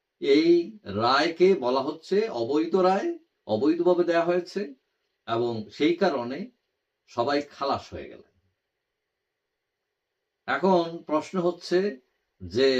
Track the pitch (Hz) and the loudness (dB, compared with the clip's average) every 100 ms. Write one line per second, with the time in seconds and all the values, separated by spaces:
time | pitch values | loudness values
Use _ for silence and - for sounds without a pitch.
0 | _ _ 143 147 165 175 170 - - 98 | _ _ 4 4 6 4 2 -10 -8 -2
1 | 120 - 165 165 185 190 123 131 135 151 | 2 2 0 4 4 4 2 -2 -2 -8
2 | - 196 220 123 117 147 165 190 185 196 | -2 -2 -2 -4 -2 0 0 2 2 2
3 | 339 339 _ _ - 110 143 170 175 175 | -2 -8 _ _ -6 0 0 2 2 2
4 | 170 170 170 180 175 190 214 269 _ _ | 2 2 2 -2 -2 -8 -8 -12 _ _
5 | _ _ - 117 120 113 104 - 151 170 | _ _ -6 -2 -2 -4 -10 -2 0 2
6 | 190 139 120 143 247 _ _ _ _ _ | 0 0 -6 -8 -12 _ _ _ _ _
7 | _ - 120 143 147 - 139 113 - 82 | _ -4 -2 -2 -4 -8 -4 -4 -6 -14
8 | 69 - - _ _ _ _ _ _ _ | -14 -18 -20 _ _ _ _ _ _ _
9 | _ _ _ _ _ _ _ _ _ _ | _ _ _ _ _ _ _ _ _ _
10 | _ _ _ _ - 135 190 185 165 165 | _ _ _ _ -6 -2 2 2 0 -8
11 | - 208 202 190 175 170 - 175 202 262 | -4 -4 -4 -2 -2 -4 -2 0 0 -6
12 | _ _ _ _ 90 104 135 131 | _ _ _ _ -6 0 2 2